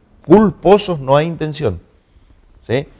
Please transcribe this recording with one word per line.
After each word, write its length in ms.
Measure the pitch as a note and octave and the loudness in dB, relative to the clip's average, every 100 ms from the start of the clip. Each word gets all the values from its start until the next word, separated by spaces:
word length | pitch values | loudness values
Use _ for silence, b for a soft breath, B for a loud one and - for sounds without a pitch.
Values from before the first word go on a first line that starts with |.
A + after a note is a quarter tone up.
| _ _ - | _ _ 2
culposos 720 | G3 G#3 - E3+ G#3 F#3+ D#3+ | 4 4 0 0 0 0 -6
no 180 | C3 C#3+ | 0 0
hay 80 | E3 | 0
intención, 540 | D#3 D#3 D3 B2+ F2 - _ _ _ _ _ _ _ | -6 -10 -6 -8 -8 -14 _ _ _ _ _ _ _
¿sí? 260 | - B2 - | -8 -6 -8